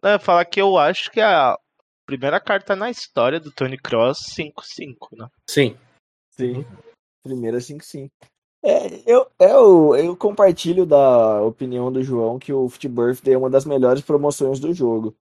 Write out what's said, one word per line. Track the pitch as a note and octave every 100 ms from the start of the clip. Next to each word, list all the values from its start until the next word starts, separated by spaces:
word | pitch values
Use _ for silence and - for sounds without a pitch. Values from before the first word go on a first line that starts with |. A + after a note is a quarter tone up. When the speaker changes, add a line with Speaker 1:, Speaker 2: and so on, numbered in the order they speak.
Speaker 1:
Não, | F#3+
eu | G3+
ia |
falar | - F3 F3
que | -
eu | G3 F#3
acho | D3 F3+ -
que | -
é | A3
a | F3 C3 - _ _ _ _ _
primeira | C3+ C3+ E3
carta | - G3 - F#3+
na | A3
história | A#3+ - - A#2+ D#3
do | D#3
Tony | - C3 C3
Cross, | - A#2 A#2+ C#3+ -
cinco | - D3+ - -
cinco, | - D3 B2+ - -
né? | G#2+ _ -
Speaker 2:
Sim. | - C3 - _ _ _ _ _
Speaker 3:
Sim. | _ B2+ B2
Speaker 2:
Uhum. | C#3 G2 _ _ _ _
Speaker 3:
Primeira | - C3 A#2 A#2+
cinco | B2 D3 -
cinco. | - C3+ _ _ _ _ _
É, | - - - - -
eu, | A#3+ C4 _
eu, | F#3 C4 A3+ F3+ D3+ C#3
eu | E3 F3+
compartilho | G#3 G#3 G3+ E3+ E3+ F3 F3
da | D3 C3+ B2 A2+ G#2+
opinião | G#2+ A2+ C3 B2 B2
do | C3
João | C3 B2 A2+ B2
que | -
o | C#3 B2+
Foot | - C#3
Birthday | A#2+ A#2+ B2+ -
é | C3
uma | C3
das | C3+ C#3
melhores | C#3 B2+ B2+
promoções | - D3 C#3+ C#3+ C3+ C3+
do | D3
jogo. | F3 B2+ A2+ A2 G#2+